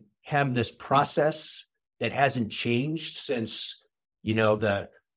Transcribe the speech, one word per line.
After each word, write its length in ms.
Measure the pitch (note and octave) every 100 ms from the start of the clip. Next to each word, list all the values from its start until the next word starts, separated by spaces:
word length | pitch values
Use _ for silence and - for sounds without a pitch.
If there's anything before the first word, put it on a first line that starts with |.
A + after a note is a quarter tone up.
| - _
have 300 | - C#3+ C#3
this 180 | B2 A2
process 920 | - - C#3 C#3+ - D3+ - - - - _ _ _
that 120 | A#2
hasn't 400 | B2+ C#3 B2+ G#2
changed 640 | - A#2+ A#2+ D3+ D#3+ - -
since, 680 | - B2 A2 - - - _ _ _ _
you 140 | G#2+ A2
know, 200 | G#2+ G#2+
the, 320 | G#2+ G2 F2 _ _